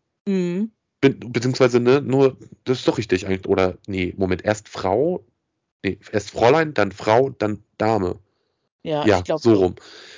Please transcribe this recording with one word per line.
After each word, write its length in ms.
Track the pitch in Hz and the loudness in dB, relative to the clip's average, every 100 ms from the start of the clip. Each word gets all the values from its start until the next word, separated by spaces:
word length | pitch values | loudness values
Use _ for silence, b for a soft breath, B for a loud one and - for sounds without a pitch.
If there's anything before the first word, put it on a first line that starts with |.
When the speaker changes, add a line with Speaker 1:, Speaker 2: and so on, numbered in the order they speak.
| _ _ - | _ _ -4
Speaker 1:
Mhm. 460 | 190 175 175 220 - _ _ | -2 -2 -4 -6 -10 _ _
Speaker 2:
Be-, 100 | 139 | 0
beziehungsweise, 680 | - 110 123 123 127 131 120 | 0 -6 -4 -2 2 2 4
ne, 220 | 120 139 | 4 2
nur, 360 | 117 135 131 127 - - | 2 2 2 0 -12 -10
das 140 | - 127 | -6 -2
ist 80 | - | 0
doch 100 | 139 | -2
richtig 280 | 104 95 95 | -2 -2 -2
eigentlich, 180 | 95 - | -6 -2
oder, 320 | 95 92 90 - | 0 0 -2 -8
nee, 280 | 95 90 - | -6 -4 -4
Moment, 280 | 92 90 | -4 -2
erst 240 | 104 107 - | -2 -4 -8
Frau, 560 | - 95 104 160 180 - _ _ _ _ _ | -6 -2 0 0 -4 -10 _ _ _ _ _
nee, 160 | 98 92 - | -8 -8 -6
erst 200 | 107 - | -6 -6
Fräulein, 420 | - 113 156 156 | 2 4 4 2
dann 160 | 127 101 | -2 -2
Frau, 400 | 98 107 113 135 | -2 2 2 2
dann 320 | 127 107 104 _ - | -2 -6 -6 _ -4
Dame. 400 | 110 110 90 - _ _ _ _ _ _ | 0 0 -2 -6 _ _ _ _ _ _
Speaker 1:
Ja, 240 | 165 151 123 | -6 -2 0
Speaker 2:
Ja, 120 | 92 | 0
Speaker 1:
ich 60 | |
glaub 160 | 87 160 | 0 0
Speaker 2:
so 140 | 117 | 2
Speaker 1:
so. 60 | 104 | 4
Speaker 2:
rum. 120 | 90 92 B B B | 2 -2 B B B